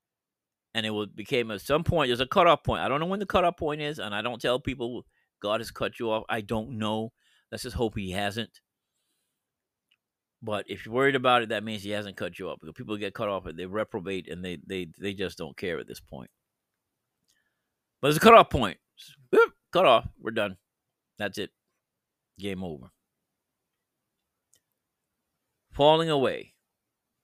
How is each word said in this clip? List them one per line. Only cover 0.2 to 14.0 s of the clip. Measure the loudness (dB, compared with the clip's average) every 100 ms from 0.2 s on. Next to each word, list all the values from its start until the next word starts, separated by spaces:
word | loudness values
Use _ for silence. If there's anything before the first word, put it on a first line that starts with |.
| _ _ _ _ _
And | -4 -2
it |
would, | -2 -6 -10
became | -2 -2 -2
at | -4
some | -2 0
point, | 2 2 2
there's | 0
a | 2
cutoff | 4 6 6
point. | 2 -2
I | 0
don't | -2
know | -2
when | -4
the | -2
cutoff | 2 2 0
point | -4 -4
is, | -6 -6
and | -6 -4
I |
don't | -6 -2
tell | -2 -2
people, | -2 -6 -6 -8 -14 _ _ _
"God | -4 -2
has | -4
cut | -6 -6 -4
you | -2
off." | -2 -2
I | -6
don't | -4 -4 -4 -4
know. | -2 -2 -6 -12 _ _ _
Let's | -12
just | -8 -2
hope | -2 -2
he | -6
hasn't. | -4 -4 -4 -10 _ _ _ _ _ _ _ _ _ _ _ _ _ _ _ _ _ _ _
But | -6 -6 -6
if | -10 -4
you're | 2
worried | 2 4
about | 4 4
it, | 2
that | -4 -6
means | -8
he | -6
hasn't | -6 -6 -8
cut | -8 -8
you | -10
off. | -10
Because | -14
people | -12 -8 -6
get | -6
cut | -4 -4
off, | -4 -6
they | -10 -6
reprobate, | -6 -4 -6